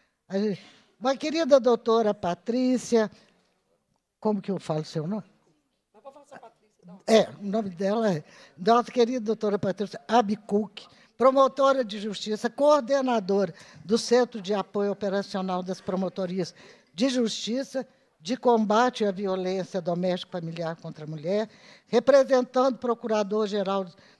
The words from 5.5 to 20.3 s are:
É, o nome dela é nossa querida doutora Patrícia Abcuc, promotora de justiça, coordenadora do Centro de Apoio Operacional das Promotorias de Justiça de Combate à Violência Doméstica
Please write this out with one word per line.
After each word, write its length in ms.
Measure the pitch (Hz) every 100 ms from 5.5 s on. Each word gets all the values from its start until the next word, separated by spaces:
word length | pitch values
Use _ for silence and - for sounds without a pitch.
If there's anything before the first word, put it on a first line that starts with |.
| _ _ _ _ 208 277 285 285 269 226 _ _ _ 180 185 -
É, 200 | 220 - -
o 40 |
nome 260 | 202 214 202
dela 420 | 170 190 214 220
é 100 | 156 - - - -
nossa 360 | 180 233 226
querida 260 | 247 226 254
doutora 400 | 214 214 208 196
Patrícia 420 | 202 180 202 - -
Abcuc, 800 | 226 202 208 - 202 202 - - _ _ -
promotora 680 | 254 269 269 262 269 269
de 140 | 226 208
justiça, 500 | 214 196 214 214 233
coordenadora 1040 | 226 294 294 226 277 262 233 185 202 185 - - -
do 140 | 165 226
Centro 420 | - 240 240 226
de 140 | 180
Apoio 380 | 202 190 208 202
Operacional 680 | 196 202 196 196 196 190 180
das 200 | 180 185
Promotorias 720 | - 185 185 - 185 190 170 - - - _
de 140 | 160 269
Justiça 760 | 254 226 - - 247 277 262 240 _ _ _
de 180 | 160 254
Combate 680 | 254 233 214 214 247 247
à 60 | 208
Violência 720 | 185 202 185 185 190 170 190
Doméstica 480 | 170 175 185 180 -